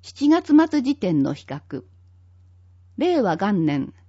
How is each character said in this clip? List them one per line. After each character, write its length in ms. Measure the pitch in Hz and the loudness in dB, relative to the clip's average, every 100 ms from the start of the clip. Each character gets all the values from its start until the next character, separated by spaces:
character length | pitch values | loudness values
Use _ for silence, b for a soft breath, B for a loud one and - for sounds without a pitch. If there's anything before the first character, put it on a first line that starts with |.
七 260 | - - 294 | -20 -2 2
月 240 | 320 349 302 | 2 4 2
末 260 | 311 294 | 4 0
時 120 | 254 | -2
点 300 | 277 180 156 | -4 -2 0
の 100 | 135 | 0
比 120 | 143 - | -4 -10
較。 360 | 143 - 143 - - - _ - - - - - - - - | -14 -12 -14 -14 -20 -20 _ -20 -20 -20 -20 -20 -20 -20 -4
令 260 | 330 339 | -2 0
和 120 | 208 | 0
元 320 | 160 196 202 156 | -2 -2 0 0
年、 260 | 143 - - | -2 -6 -12